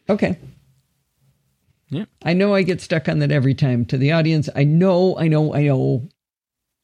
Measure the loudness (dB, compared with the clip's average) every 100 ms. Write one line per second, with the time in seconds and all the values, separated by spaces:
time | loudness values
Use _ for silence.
0 | -4 -2 -2 -4 -10 -20 _ _ _ _
1 | _ _ _ _ _ _ _ _ _ -10
2 | -10 _ -2 0 2 2 0 -4 -4 -4
3 | -2 -2 0 2 0 2 0 0 -2 0
4 | 0 2 2 0 -2 0 2 4 2 2
5 | 2 0 0 2 0 0 0 0 0 -2
6 | -6 _ _ _ _ _ _ _